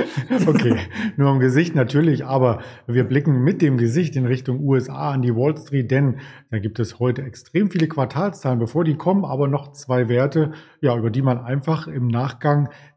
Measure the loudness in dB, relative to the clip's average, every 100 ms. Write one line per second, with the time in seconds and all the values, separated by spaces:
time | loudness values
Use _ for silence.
0 | -2 -6 -2 0 2 4 2 0 -2 -6
1 | -6 2 2 4 4 4 2 2 2 2
2 | 2 0 0 2 2 2 -6 -14 -2 0
3 | 2 0 2 2 2 2 2 2 2 0
4 | 0 -2 0 -2 -2 -4 0 0 0 -6
5 | -4 0 0 2 0 -2 -4 -4 0 2
6 | 2 -2 -10 -20 _ -6 -4 -4 -6 -2
7 | -2 -2 -8 -16 -6 -2 0 0 0 0
8 | -2 -2 -4 -4 -2 -2 0 0 0 0
9 | 0 0 -2 -2 0 -2 -6 -16 -2 0
10 | 2 2 2 0 -2 -4 -20 _ 0 0
11 | 0 0 0 0 -2 -4 -2 -4 -4 -4
12 | -2 -2 -4 -2 0 2 0 -6 -20